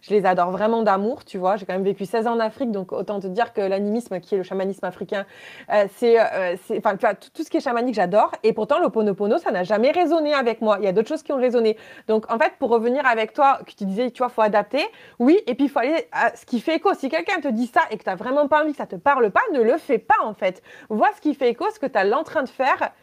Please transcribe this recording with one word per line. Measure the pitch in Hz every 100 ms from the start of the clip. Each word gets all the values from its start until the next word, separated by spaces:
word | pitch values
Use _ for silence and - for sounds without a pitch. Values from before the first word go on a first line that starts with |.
je | -
les | 208 185
adore | 180 175
vraiment | 185 214 226
d'amour, | 214 196 208 294
tu | - 196
vois. | 185 202
J'ai | 190
quand |
même | 185
vécu | 196 196 190
seize | 233 226
ans |
en | 233
Afrique, | 220 220 254
donc | 196 185
autant | - 196 202
te | 185
dire | 185 233
que | -
l'animisme, | 190 196 208 226 233 185
qui | - 196
est |
le |
chamanisme | 185 190 190 190 185
africain, | - 185 202 196 - - - -
euh, | 208 202 -
c'est, | 240 233
euh, | 208 277 277 226 -
c'est, | 220
enfin, | 214 196
tu | 226
vois, | 202
tout, | -
tout | -
ce | 311
qui | 320
est |
chamanique, | 269 240 254 214
j'adore. | 180 208 311 -
Et | 220
pourtant, | - 185 294
le | 311
Ho'oponopono, | 220 214 190 202 302
ça | 330
n'a | 202
jamais | 180 208 254
résonné | 320 330 330 294
avec | 285 240 220
moi. | 220 202
Il | 202
y |
a |
d'autres | 185 220
choses | 311
qui | -
ont | 277
résonné. | 247 240 220 214 - - -
Donc, | 220 -
en | 226
fait, | 330 -
pour | 240
revenir | 233 226 262 269
avec | 226 220
toi, | - 277 269 202
que |
tu | - 196
disais, | 190 247
tu | -
vois, | 247
faut | 240
adapter. | 214 208 202 269 415 - - -
Oui, | 240 381 311
et | 247
puis | 285
il |
faut | 254
aller | 240 320 -
à | - 233 -
ce | -
qui | 240
fait | - 320
écho. | 392
Si | 339 269
quelqu'un | 320 349 370
te | 285
dit | 220 240
ça | - 220
et | 220
que |
t'as | - 180
vraiment | 220 277 285
pas | 302
envie, | 311
que | 285
ça | 196
te | 185
parle | 277 277 214
pas, | - 480
ne | 285
le | 220 302
fais | - 240
pas, | - -
en | 240
fait. | 208 190 185 - - -
Vois | 214 370 403
ce |
qui | 302
fait | 277 247
écho, | 233 392
ce | 427
que | 277
t'as | 214
l'entrain | 190 262 320 320
de | 262
faire | - 262 359 262 -